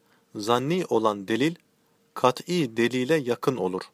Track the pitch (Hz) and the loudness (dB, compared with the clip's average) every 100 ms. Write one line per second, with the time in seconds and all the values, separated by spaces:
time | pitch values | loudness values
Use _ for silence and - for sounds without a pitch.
0 | _ _ _ 110 101 123 135 180 - 113 | _ _ _ -6 0 0 0 -2 0 0
1 | 110 104 95 113 151 170 _ _ _ _ | 0 -2 -2 0 0 -2 _ _ _ _
2 | _ - 127 - - 180 127 113 117 127 | _ 0 2 2 -2 -2 0 2 2 2
3 | 127 160 120 117 - 123 92 92 - | 0 0 0 -2 -2 -2 -2 -4 -8